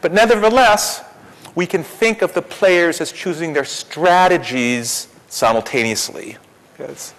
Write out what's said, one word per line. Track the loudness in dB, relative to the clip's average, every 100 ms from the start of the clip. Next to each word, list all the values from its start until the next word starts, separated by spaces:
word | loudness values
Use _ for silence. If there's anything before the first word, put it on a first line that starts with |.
But | 0
nevertheless, | 2 4 4 4 4 4 4 0 -8 -14 -20 -20 -20 -12
we | -6 -4
can | -4
think | -6 -2 -2 0
of | -2
the | -2
players | -8 0 4 4 2 0
as | -6
choosing | -8 -8 -6 -4
their | -4
strategies | -4 -8 -12 -2 2 4 4 2 0 -2 -2 -2 -4 -8 -10 _ _
simultaneously. | -2 0 0 0 -2 -2 -2 -6 -10 -16 -18 _ _ _ _
Yes. | -16 -14 -18